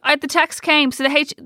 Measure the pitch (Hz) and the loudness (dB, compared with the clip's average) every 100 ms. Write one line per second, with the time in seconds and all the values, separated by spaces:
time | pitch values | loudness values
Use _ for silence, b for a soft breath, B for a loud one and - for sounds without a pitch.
0 | 269 294 294 339 330 - 339 302 269 - | -2 -2 0 0 0 -2 0 2 2 0
1 | 269 294 285 - | 0 0 -2 -8